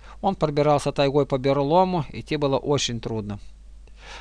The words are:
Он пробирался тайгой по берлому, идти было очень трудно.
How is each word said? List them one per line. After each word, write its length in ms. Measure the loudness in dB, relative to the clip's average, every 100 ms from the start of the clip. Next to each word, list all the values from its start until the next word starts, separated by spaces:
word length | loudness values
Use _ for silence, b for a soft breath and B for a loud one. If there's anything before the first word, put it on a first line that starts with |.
| b b
Он 140 | -2 0
пробирался 560 | 0 2 4 4 2
тайгой 340 | 0 2 2 2
по 140 | 2
берлому, 640 | 2 2 4 4 4 2 -4
идти 260 | -8 -4 -2
было 200 | 0 0
очень 420 | 0 0 0 -4
трудно. 400 | -6 -6 -6 -8 -12 -18 -20 -20 -20 B B B